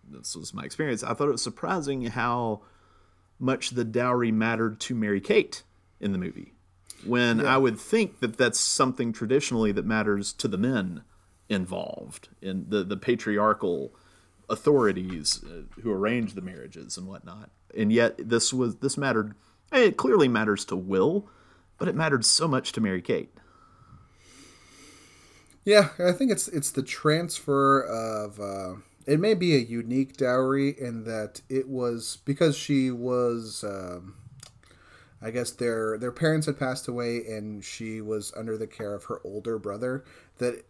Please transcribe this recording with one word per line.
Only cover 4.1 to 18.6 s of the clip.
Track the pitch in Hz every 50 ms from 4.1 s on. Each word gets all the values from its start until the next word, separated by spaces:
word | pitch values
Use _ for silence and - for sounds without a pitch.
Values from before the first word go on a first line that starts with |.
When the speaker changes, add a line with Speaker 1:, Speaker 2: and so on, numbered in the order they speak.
| 123 123 120 113
Speaker 1:
mattered | 110 107 110 117 117 113 113 110 107 -
to | - - 127
Mary-Kate | 113 107 104 101 101 - - - 110 - - - - - _ _ _ _ _ _ _
in | - 104
the | 98 92
movie, | 90 87 - - - - _ _ _ _ _ _ _ _ - - -
when | 104 120 123 123 120 117 110
Speaker 2:
Yeah. | - 98 131
Speaker 1:
I | 139
would | 135 120 110 -
think | - - - 233 214 - - -
that | 127 113 -
that's | - 127 117 110 -
something | - - - - 139 127 127 - 123 117
traditionally | 110 - 120 107 131 147 143 - 127 113 110 104
that | 98 101 -
matters | 104 110 110 104 104 101 101 101 - -
to | - - 113
the | 98 90
men | 110 127 131 110 95 92 85 - - _ _ _ _ _ _ _ _ _
involved | 110 95 90 90 92 90 - - - - 52 - - - - - - _
in | - 95 92 95 - 85
the, | 107 104 92
the | 95 104
patriarchal | 95 - - 120 110 - 110 104 101 104 107 107 - 110 92 87 71 69 - - _ _ _ _ _ _ _ _ _ _ -
authorities, | 110 - - 147 147 135 117 104 95 92 92 92 90 80 76 - - - -
uh, | 76 85 85 - - - -
who | 110 117
arrange | 101 95 101 107 120 123 113 98 98
the | 98
marriages | 90 92 90 73 60 - - 82 71 - -
and | 90 92 95
whatnot. | 98 - - 85 92 104 104 - _ _ _ _ -
And | - 110 104
yet | 113 117 117 113 - - - 113
this | 117 113 - -
was, | 131 127